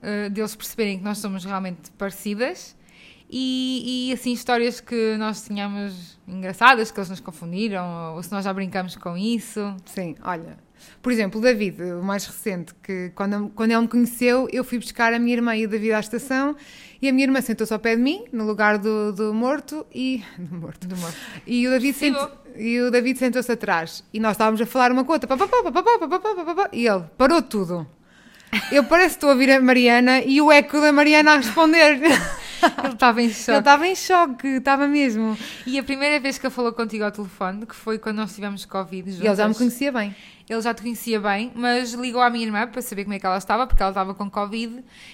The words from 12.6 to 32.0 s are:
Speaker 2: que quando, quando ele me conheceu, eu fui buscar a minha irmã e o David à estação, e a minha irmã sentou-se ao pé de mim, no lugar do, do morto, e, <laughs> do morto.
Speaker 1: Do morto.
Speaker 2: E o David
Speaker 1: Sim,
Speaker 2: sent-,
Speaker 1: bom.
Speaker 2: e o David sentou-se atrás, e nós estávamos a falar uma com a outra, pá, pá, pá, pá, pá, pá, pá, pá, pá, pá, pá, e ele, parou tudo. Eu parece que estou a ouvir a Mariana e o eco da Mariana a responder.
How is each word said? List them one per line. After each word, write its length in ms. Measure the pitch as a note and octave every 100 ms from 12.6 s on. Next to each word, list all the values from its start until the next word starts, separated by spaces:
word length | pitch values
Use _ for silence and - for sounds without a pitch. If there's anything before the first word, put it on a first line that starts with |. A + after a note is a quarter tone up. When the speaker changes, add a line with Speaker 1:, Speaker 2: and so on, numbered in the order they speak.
| E3 -
Speaker 2:
que 280 | - F#3 F3+
quando, 360 | - G3+ G3+ G#3
quando 160 | - A3
ele 80 | A3+
me 80 | A#3
conheceu, 600 | A#3+ A#3+ - B3 B3+ C4
eu 100 | B3+
fui 160 | B3+ B3
buscar 340 | - - A#3
a 60 | A#3
minha 160 | A#3+
irmã 220 | A#3+ A#3+ A3
e 80 |
o 40 | A3
David 240 | G#3+ G#3+
à 80 | G#3+
estação, 540 | G#3+ A#3+ - C4 C#4 D4 - - - -
e 80 | C4+
a 40 |
minha 140 | C4 C4+
irmã 140 | C4
sentou-se 320 | - A3 A3
ao 60 | G#3+
pé 180 | A3+ A3+
de 60 |
mim, 220 | B3+ F#4 A#4
no 120 | A#3
lugar 340 | G#3+ G#3 G#3+ G#3
do, 340 | G#3 G#3+ G#3
do 220 | F#3+ G#3+
morto, 500 | G#3+ B3 D4+ - D4+ -
e, 300 | B3 C4 B3+ F#3+
<laughs> 80 | -
do 160 | F3 F3
morto. 300 | D#3+ - F3+
Speaker 1:
Do 100 | F#3
morto. 200 | E3+ E3+ - - -
Speaker 2:
E 200 | A#3+ B3
o 40 |
David 240 | C4 C4+
Speaker 1:
Sim, 180 | - D4
Speaker 2:
sent-, 60 | B3
Speaker 1:
bom. 120 | C#4+ - - -
Speaker 2:
e 240 | A3+ A#3+
o 100 | B3
David 280 | B3 A#3+ B3+
sentou-se 320 | B3+ B3+ A#3+
atrás, 540 | A3+ G#3 E3+ E3 - -
e 80 | G#3+
nós 120 | A3
estávamos 280 | G3 A3 A3
a 60 | A#3
falar 260 | C4 B3
uma 120 | B3+
com 80 | C4
a 20 | D#4+
outra, 100 | -
pá, 80 | C4
pá, 100 | G4
pá, 140 | B4
pá, 100 | F4+
pá, 100 | C4+
pá, 160 | F#4+ A#4
pá, 100 | D4+
pá, 260 | F4+ G#4+
pá, 100 | F#4
pá, 100 | D#4+
pá, 140 | E4+ G4
e 140 | - A#3
ele, 180 | F#3+ E3 -
parou 240 | C4 E4+
tudo. 440 | - G#3+ F3 F3 D3+ _ _ _ _ - - G#3+ -
Eu 140 | C#4
parece 260 | C4 E4+ F#4
que 40 | -
estou 140 | D4
a 20 |
ouvir 180 | B3+ C4+
a 100 | C4+
Mariana 600 | B3+ B3+ A#3+ A#3+ B3 C4
e 200 | B3+ C4+
o 120 | D4+
eco 260 | D4 D4 D4+
da 120 | D4+
Mariana 400 | C#4+ D4+ D4+ D4+
a 40 | D4
responder. 600 | A3 D#4 D#4+ E4 D4+ C#4